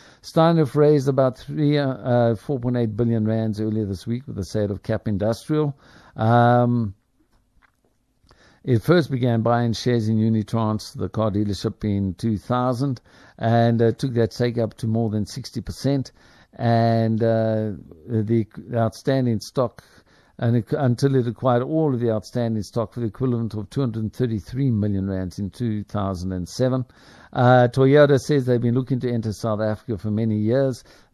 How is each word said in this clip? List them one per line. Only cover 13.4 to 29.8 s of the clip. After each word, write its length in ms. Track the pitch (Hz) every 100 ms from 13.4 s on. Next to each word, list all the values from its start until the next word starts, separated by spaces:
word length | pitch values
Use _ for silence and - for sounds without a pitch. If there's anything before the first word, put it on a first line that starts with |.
| 113 117 117 117
uh, 100 | 117
took 200 | 113 135
that 180 | 117 113
stake 260 | - 123 117
up 180 | 110 -
to 100 | 113
more 220 | 110 113
than 160 | 107 101
sixty 340 | - - 117
percent. 540 | - - 131 139 - _ _ - _
And, 720 | - 120 117 113 113 113 110
uh, 500 | 113 113 110 110 110 90 - 82 85
the 400 | 113 107 117 104 - 98
outstanding 640 | 120 113 - - 135 123 107
stock, 440 | - 135 120 - - _ _ _ _ -
and 180 | 120 117
it, 160 | -
until 420 | 147 131 117 139 135
it 120 | 120
acquired 340 | 110 127 120
all 320 | 135 160 151
of 60 | 120
the 120 | 120
outstanding 520 | 107 - 123 117 110
stock 300 | 95 120 107
for 60 | 123
the 60 | 113
equivalent 480 | - 131 117 113
of 160 | 107 101
two 100 | 139
hundred 320 | 127 110 107
thirty-three 600 | - 123 110 - 123 139
million 360 | 107 107 98 98
rands 320 | 95 92 -
in 120 | 98
two 320 | - 120 107 101
thousand 480 | 104 98 92 92
and 160 | 92 85
seven. 360 | - 127 127 123 _ - - -
Uh, 360 | - 123 127 123
Toyota 500 | 131 135 147 143 135
says 300 | - 147 127
they've 120 | 123
been 140 | 120
looking 260 | 123 127 123
to 120 | 123
enter 200 | 120 107
South 300 | 104 117 104
Africa 380 | 107 107